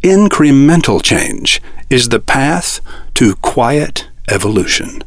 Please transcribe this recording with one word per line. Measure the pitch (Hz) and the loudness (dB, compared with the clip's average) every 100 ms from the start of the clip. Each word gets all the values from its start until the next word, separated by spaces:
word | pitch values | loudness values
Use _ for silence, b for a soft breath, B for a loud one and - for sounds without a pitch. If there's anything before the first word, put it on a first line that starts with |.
Incremental | 180 190 208 - 151 139 143 165 - 95 | 4 4 4 4 4 6 6 4 2 0
change | - - - - - - B B B | 0 -2 -2 -4 -2 -4 B B B
is | 131 120 | 0 2
the | 113 | -2
path | - 131 139 175 - - B B B | 0 0 0 -2 -4 -8 B B B
to | - 110 95 | 0 0 0
quiet | - - 117 147 151 - - - - | -4 0 0 0 -2 -8 -12 -12 -6
evolution. | 101 104 110 - - - - | -4 -2 -2 -2 -4 -6 -12